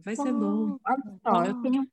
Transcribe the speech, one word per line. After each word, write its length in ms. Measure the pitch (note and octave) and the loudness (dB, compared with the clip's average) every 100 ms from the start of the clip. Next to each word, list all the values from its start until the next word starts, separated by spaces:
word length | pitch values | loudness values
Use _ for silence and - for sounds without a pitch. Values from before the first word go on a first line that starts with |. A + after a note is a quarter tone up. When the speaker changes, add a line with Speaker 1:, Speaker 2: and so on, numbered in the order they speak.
Speaker 1:
vai 120 | F#3 A3+ | -8 -4
ser 160 | C4+ | -2
bom. 360 | A#3 G3+ G#3 G#3 | 0 0 0 -2
Speaker 2:
Volta, 100 | C4+ - | -2 -2
Speaker 1:
Olha 320 | C4+ G#3+ F#3+ | -2 -4 -4
só, 200 | A#3 F3+ F3+ | 2 2 2
eu 80 | |
Speaker 2:
volta. 80 | B3 | -2
Speaker 1:
tenho 200 | B3+ C4+ | 0 0
um 40 | C4+ | -2